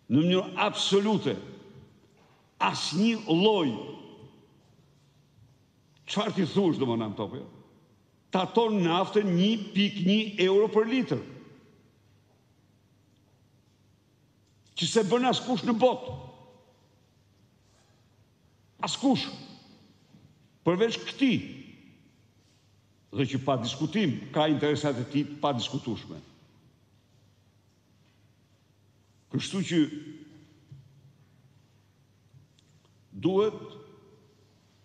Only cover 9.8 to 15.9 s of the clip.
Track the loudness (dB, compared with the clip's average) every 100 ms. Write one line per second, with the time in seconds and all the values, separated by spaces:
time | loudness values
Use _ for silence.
9.8 | 0 2 2 2 0 0 2 4 4 4
10.8 | 2 2 0 -2 -6 -16 -20 -20 -20 _
11.8 | _ _ _ _ _ _ _ _ _ _
12.8 | _ _ _ _ _ _ _ _ _ _
13.8 | _ _ _ _ _ _ _ _ _ -6
14.8 | 0 2 4 2 2 0 0 -2 0 4
15.8 | 4